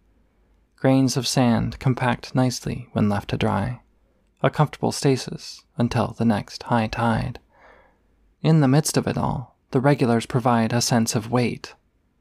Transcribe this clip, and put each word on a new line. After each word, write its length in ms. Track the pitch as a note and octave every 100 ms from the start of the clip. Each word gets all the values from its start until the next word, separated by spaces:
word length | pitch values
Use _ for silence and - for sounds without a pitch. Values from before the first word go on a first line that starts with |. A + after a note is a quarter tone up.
| _ _ _ _ _ _ _ _ C3+
Grains 320 | C3+ C3 C3+
of 80 | A#2
sand 540 | - B2 A2 A2+ -
compact 560 | C3+ B2 B2+ A#2+ - C3
nicely 540 | B2+ B2 - A#2+ A#2+
when 180 | - G#2
left 220 | G2+ -
to 60 | A#2+
dry. 440 | A2 G2+ G2+ A#2+ - _ _ _ _ _
A 80 | C3+
comfortable 400 | - D3+ - A#2+
stasis 720 | - C#3+ C3 - - - - _ -
until 300 | A#2+ A#2+ G#2
the 160 | - A#2
next 360 | G#2 - -
high 240 | - A#2+ A2
tide. 540 | - A#2 A2 A#2+ - _ _ - - _ _ _ _ _ _
In 180 | D3 D#3+
the 60 | C3+
midst 280 | C#3+ D3+ -
of 120 | -
it 100 | -
all, 400 | - - A#2+ _ _
the 80 | C3+
regulars 480 | C3 D3 B2+ A#2 -
provide 440 | - A#2+ A#2+ A2+
a 100 | A#2+
sense 340 | - B2 A2+ A#2
of 160 | A2
weight. 420 | B2 A#2 - - - _ _ _ _